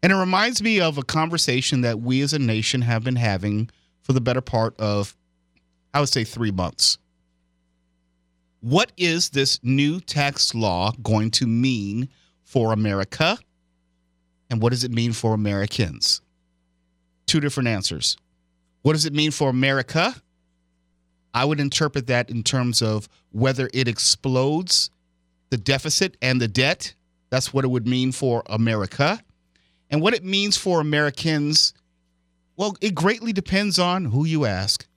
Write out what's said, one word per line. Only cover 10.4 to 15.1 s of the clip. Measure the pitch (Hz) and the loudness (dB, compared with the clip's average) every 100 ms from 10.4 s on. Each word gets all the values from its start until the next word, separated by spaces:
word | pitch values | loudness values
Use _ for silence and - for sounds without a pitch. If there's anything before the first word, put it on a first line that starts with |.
| - | -2
law | 117 110 87 95 120 | 0 0 2 0 -2
going | 110 110 110 | 0 2 2
to | - 123 | 0 0
mean | 113 131 123 101 104 135 _ _ _ | 2 2 0 -2 -4 -6 _ _ _
for | _ 135 110 | _ 0 2
America? | 110 107 98 95 - 160 220 _ _ _ _ _ _ _ _ _ _ _ | 2 0 0 -4 0 0 0 _ _ _ _ _ _ _ _ _ _ _
And | 117 | 0
what | 117 | 2
does | 123 | 2
it | 123 | -2
mean | 117 117 | -2 -2